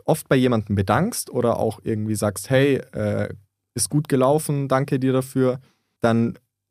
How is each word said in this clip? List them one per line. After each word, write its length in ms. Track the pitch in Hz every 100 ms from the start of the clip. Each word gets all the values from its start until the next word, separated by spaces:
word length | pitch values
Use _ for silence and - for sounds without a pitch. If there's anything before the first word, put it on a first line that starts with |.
oft 240 | - 160 -
bei 80 | 135
jemandem 400 | 127 113 - 101
bedankst 540 | 95 113 214 - -
oder 280 | 123 117 -
auch 220 | 110 -
irgendwie 320 | 113 107 107 107
sagst, 340 | 104 101 -
„Hey, 260 | 135 139 131 -
äh, 380 | - 104 104 104 - _ _ _
ist 140 | 117 -
gut 200 | 151 156
gelaufen, 600 | 135 127 151 - 143 135
danke 300 | 131 139 135
dir 140 | 131
dafür“, 480 | 131 131 131 127 131 - _ _ _
dann 380 | 117 113 120 - _ _ _